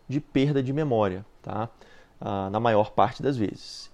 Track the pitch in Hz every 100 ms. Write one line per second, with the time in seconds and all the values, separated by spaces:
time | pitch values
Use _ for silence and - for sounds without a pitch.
0 | - 139 - 139 139 139 127 139 156 113
1 | 104 92 104 _ - 101 113 - - -
2 | - _ - 98 95 104 117 107 107 -
3 | 98 - 127 131 101 - - - -